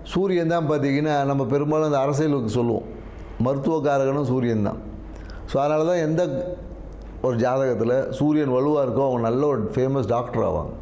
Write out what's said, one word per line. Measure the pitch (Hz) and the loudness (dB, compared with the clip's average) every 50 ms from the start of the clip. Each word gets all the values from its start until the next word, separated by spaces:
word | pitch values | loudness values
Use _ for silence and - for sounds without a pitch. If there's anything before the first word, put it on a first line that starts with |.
| - | -12
சூரியன் | - - 175 190 196 185 175 170 160 | -4 -2 0 0 2 2 2 2 2
தான் | 170 170 165 143 | 0 0 0 0
பார்த்தீங்கன்னா, | 151 147 135 139 139 143 151 156 147 143 139 | 0 0 2 0 0 0 0 0 0 0 0
நம்ம | 139 139 139 135 | 0 0 0 0
பெரும்பாலும் | 113 135 143 147 147 151 156 156 | 0 0 0 2 2 0 0 2
அந்த | 151 147 139 | 2 2 2
அரசியலுக்கு | 135 139 147 135 156 156 143 139 120 110 | 2 0 0 0 2 2 2 0 0 0
சொல்லுவோம், | 107 123 120 120 110 - - - - - - - - - - - - - 113 | 0 0 2 2 0 -2 -4 -8 -14 -14 -14 -14 -14 -14 -14 -14 -4 -2 0
மருத்துவக்காரகனும் | 127 139 139 143 160 165 160 135 147 143 139 135 135 135 147 147 | 0 0 0 0 0 0 2 2 2 2 2 2 2 2 0 0
சூரியன் | 120 123 131 120 120 113 110 101 | 0 0 0 2 2 2 2 0
தான். | 101 - - - - - - - - - - - - - - - | 0 -2 -6 -10 -12 -12 -12 -12 -12 -14 -14 -12 -12 -12 -12 -12
So, | - - 139 | -2 0 0
அதனால | 139 147 156 151 156 | 2 2 2 2 2
தான் | 170 180 175 160 151 | 2 2 2 2 0
எந்த | 156 165 180 156 131 - - - - - - - - - - - - - - - - - | 2 2 0 0 -2 -4 -4 -6 -8 -10 -10 -14 -12 -12 -14 -14 -14 -14 -14 -14 -10 -2
ஒரு | - 131 123 113 | -2 0 2 2
ஜாதகத்துல | 117 123 127 135 135 131 123 101 113 113 123 135 135 - | 2 2 2 2 2 2 2 0 2 2 2 2 0 -2
சூரியன் | 127 - 143 151 151 151 151 135 | -2 0 2 2 4 2 2 2
வலுவா | 127 127 135 147 151 147 | 2 2 2 2 2 2
இருக்கோ, | 139 123 110 123 139 135 | 2 2 2 0 2 2
அவங்க | 127 120 | 2 2
நல்ல | 113 113 117 127 147 | 0 0 2 2 2
ஒரு | 147 139 120 107 98 - | 2 2 0 -2 -2 0
ஃபேமஸ் | 131 127 131 135 139 123 101 | 0 0 2 2 0 0 2
டாக்டர் | 117 117 123 - - 113 107 | 0 0 0 -2 -2 0 0
ஆவாங்க. | 92 85 78 78 - - - | 0 0 -2 -4 -4 -8 -12